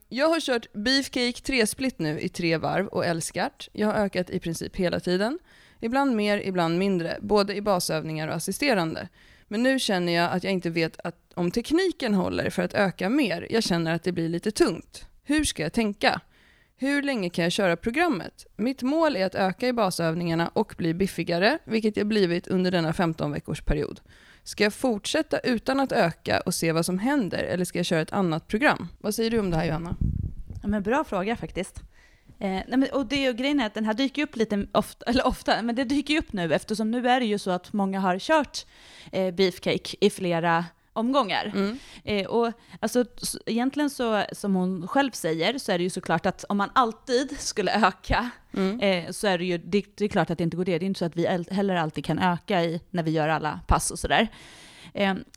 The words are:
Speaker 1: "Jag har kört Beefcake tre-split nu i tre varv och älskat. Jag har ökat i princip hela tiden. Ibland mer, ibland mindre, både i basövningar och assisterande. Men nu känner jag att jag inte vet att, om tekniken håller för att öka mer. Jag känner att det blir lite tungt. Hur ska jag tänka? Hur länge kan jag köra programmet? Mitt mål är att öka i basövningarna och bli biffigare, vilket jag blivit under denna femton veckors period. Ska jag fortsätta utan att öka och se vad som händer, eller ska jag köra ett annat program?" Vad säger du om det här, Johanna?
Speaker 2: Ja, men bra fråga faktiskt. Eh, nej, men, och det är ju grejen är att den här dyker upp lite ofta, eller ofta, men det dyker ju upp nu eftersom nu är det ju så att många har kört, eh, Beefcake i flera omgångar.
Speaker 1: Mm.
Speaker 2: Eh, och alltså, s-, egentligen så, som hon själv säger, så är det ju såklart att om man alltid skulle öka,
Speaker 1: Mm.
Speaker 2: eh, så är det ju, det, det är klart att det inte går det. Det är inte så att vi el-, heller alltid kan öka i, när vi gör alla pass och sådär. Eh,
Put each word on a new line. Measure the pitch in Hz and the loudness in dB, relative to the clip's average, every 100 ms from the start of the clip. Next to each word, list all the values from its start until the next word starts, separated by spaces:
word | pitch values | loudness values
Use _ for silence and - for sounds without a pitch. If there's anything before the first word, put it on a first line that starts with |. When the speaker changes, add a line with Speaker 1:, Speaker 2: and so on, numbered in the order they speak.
| - | -8
Speaker 1:
"Jag | 240 311 | 0 2
har | 330 | 2
kört | 277 240 - | 0 -2 -4
Beefcake | 208 214 269 269 262 247 - | -4 0 0 0 -2 -2 -2
tre-split | - 269 208 - 262 - | -2 0 2 0 -4 -2
nu | 156 151 | -4 -2
i | 180 | -4
tre | - 170 160 | -2 0 0
varv | 143 156 196 | 0 -2 -2
och | - 165 | -2 0
älskat. | 165 - - 233 - - | -2 -4 -4 -4 -6 -12
Jag | - 214 | -2 0
har | |
ökat | 208 202 180 180 | 2 0 -2 -4
i | 185 | -4
princip | 170 165 - - | -4 -6 -6 -2
hela | 175 175 | 0 0
tiden. | 180 180 214 330 _ - - - | 0 0 0 -4 _ -20 -20 -8
Ibland | 226 262 277 220 | -2 2 2 2
mer, | 208 208 | 2 0
ibland | - 180 165 170 | 0 0 2 2
mindre, | 196 185 165 - | 2 0 -2 -6
både | 202 208 196 202 | 2 2 2 0
i | |
basövningar | 208 180 - 160 156 156 156 | 0 0 0 -2 -2 -4 -4
och | 165 | -4
assisterande. | - 196 294 311 160 - 180 _ - - - | -6 -2 2 2 0 -4 -10 _ -20 -20 -6
Men | 208 | 0
nu | 254 269 | 2 2
känner | - 185 175 | 2 0 2
jag | 170 170 | 2 2
att | 175 | 0
jag | 190 | 0
inte | 185 175 | -2 -2
vet | 165 160 - | 0 -2 -4
att, | 175 - _ - | -10 -10 _ -4
om | 175 | -2
tekniken | 240 233 320 381 - 240 | -2 0 2 2 0 0
håller | 202 180 90 - | 2 2 0 -2
för | - | -2
att | 180 | -2
öka | - 196 - 185 | 2 0 0 0
mer. | 285 226 170 - | 2 0 -2 -2
Jag | 226 | -2
känner | 220 170 160 170 | 2 0 0 0
att | |
det | 185 | -2
blir | 180 165 | -2 -2
lite | 170 220 | -2 -2
tungt. | - 254 - - - - - | 2 2 0 -10 -20 -20 -12
Hur | - 302 | -2 0
ska | 294 - | 0 -2
jag | 156 | -2
tänka? | - 220 202 262 175 - _ _ _ _ - | 0 -2 2 0 0 -8 _ _ _ _ -6
Hur | 269 285 | 0 0
länge | 277 247 175 | 0 -2 -2
kan | - | 0
jag | 170 | 0
köra | 196 190 170 | 2 2 2
programmet? | 233 262 349 202 - - - - | 0 0 0 0 -6 -16 -16 -4
Mitt | 226 269 | -4 -2
mål | 247 320 320 190 | 0 2 2 2
är | 190 | -2
att | - | 0
öka | 190 185 247 | 0 0 0
i | |
basövningarna | 240 190 - 165 165 175 165 170 | 2 0 2 0 0 0 0 0
och | - 220 - | 0 -2 0
bli | 165 | -2
biffigare, | 170 196 - 170 170 208 320 | 0 -2 -2 -2 2 2 2
vilket | - 220 214 202 | 0 0 2 0
jag | 208 | 0
blivit | 214 175 170 - | 2 2 0 0
under | 185 185 | 0 2
denna | 180 160 | 2 0
femton | 165 165 160 151 | 2 0 0 -4
veckors | 151 - 156 | -4 -6 -6
period. | - 151 - - - - - - | 0 0 -2 -8 -20 -20 -20 -20
Ska | - - | -10 2
jag | 208 | 2
fortsätta | - 262 208 - 311 320 285 | 2 0 0 0 -2 0 0
utan | - 233 - 269 | 0 -2 0 0
att | 269 | 2
öka | 226 165 - - - | 2 0 0 -2 0
och | - | 0
se | - 165 | 0 0
vad | 160 170 | 2 0
som | 185 | 0
händer, | 233 294 190 - | 0 0 0 -2
eller | - 175 180 | -2 -2 -2
ska | 170 | -2
jag | 180 | 0
köra | 165 | 0
ett | 160 | 0
annat | 208 180 160 - | 0 0 0 -2
program?" | 214 294 - 170 - | 2 2 2 -4 -8
Vad | 208 214 | -6 -2
säger | 226 | 0
du | 226 | 0
om | 196 | 0
det | 165 | 0
här, | 170 | 0
Johanna? | 160 170 185 - - - - - - | -2 -4 -2 -2 -2 -6 -8 -12 -8
Speaker 2:
Ja, | 208 | -4
men | 208 | -2
bra | 196 277 | 0 0
fråga | 311 196 196 233 | 0 -2 -2 -4
faktiskt. | 165 165 190 - - - - _ _ - | -6 -8 -8 -10 -20 -20 -20 _ _ -6
Eh, | 202 | -4
nej, | 190 - | -4 0
men, | 254 269 | 0 2
och | 269 220 | 0 -2
det | 277 | 0
är | 269 | 0
ju | |
grejen | 226 269 285 | 0 0 0
är | 214 | 0
att | |
den | 220 220 | -2 -2
här | |
dyker | 214 269 - | 0 0 0
upp | 302 226 | -4 0
lite | 220 202 - | 0 0 0
ofta, | - - - - | 0 0 -6 0
eller | 247 254 | 2 2
ofta, | - - 185 | 0 0 0
men | 233 233 | 0 -2
det | |
dyker | 247 285 285 | 0 0 2
ju | 302 | 0
upp | 320 | 0
nu | 196 165 | -2 0
eftersom | 165 - 220 220 | 0 0 -2 -2
nu | 240 247 | 0 2
är | 262 | 4
det | 226 | 2
ju | 202 | 0
så | 196 | 0
att | 180 - | -4 -2
många | 208 196 196 | -2 0 0
har | 190 185 | 0 0
kört, | - 311 277 - - - - - - | 2 2 2 -6 -14 -20 -20 -20 -6
eh, | - 185 | -2 -2
Beefcake | 180 185 - 185 190 - - | 2 0 2 -2 -2 -2 2
i | 202 | 2
flera | - 180 165 170 165 170 _ _ | 2 -2 0 2 2 0 _ _
omgångar. | - 233 285 208 135 208 196 | -4 0 2 2 0 -2 0
Speaker 1:
Mm. | 196 262 - - | -2 -4 -12 -14
Speaker 2:
Eh, | - 208 185 | -4 -4 0
och | 226 233 220 - - | 0 0 -4 -16 -6
alltså, | 220 247 240 - | -2 0 0 -4
s-, | - - - | -8 -8 -4
egentligen | 226 247 285 294 | 0 0 0 -2
så, | 277 233 214 - | 0 0 0 -2
som | - 202 190 | -4 0 2
hon | 180 185 175 | 0 -2 0
själv | 269 277 | 2 2
säger, | - 170 160 180 262 | 0 -2 0 0 -2
så | - | -2
är | 180 | 0
det | |
ju | 180 | 0
såklart | 185 - 165 190 | -4 -2 0 0
att | - - | -4 -4
om | 202 | -2
man | 196 | 2
alltid | - 233 214 - 247 277 285 | 2 2 0 0 0 0 -6
skulle | - - 180 208 233 | -6 -2 0 4 4
öka, | - - 202 240 - _ | 2 -2 0 -2 -8 _
Speaker 1:
Mm. | - 190 226 | -2 0 2
Speaker 2:
eh, | 202 180 165 | 2 0 -2
så | - 208 | -2 0
är | 180 | 0
det | 185 | 0
ju, | 170 | -2
det, | 175 202 - - | 0 0 0 -4
det | 208 | 0
är | |
klart | 196 160 | 0 0
att | 170 | 0
det | |
inte | 165 170 | -2 0
går | 185 | -2
det. | 165 | 0
Det | 190 | -2
är | |
inte | 185 | -2
så | 170 | -2
att | 170 | 0
vi | 165 | 0
el-, | 180 170 | 0 -2
heller | 190 196 180 | -2 0 0
alltid | 156 151 143 | -2 -4 -4
kan | - | 0
öka | 185 170 - 190 | 2 0 -2 0
i, | 170 165 - | 0 -2 -6
när | 175 | -4
vi | 160 | 0
gör | 160 151 | 0 2
alla | 151 151 175 - | 0 -2 -4 0
pass | 151 - | 0 0
och | - | -4
sådär. | 143 143 220 - - - - - - | 2 2 2 -2 -20 -20 -20 -20 -10
Eh, | - 196 190 - | -2 0 0 -6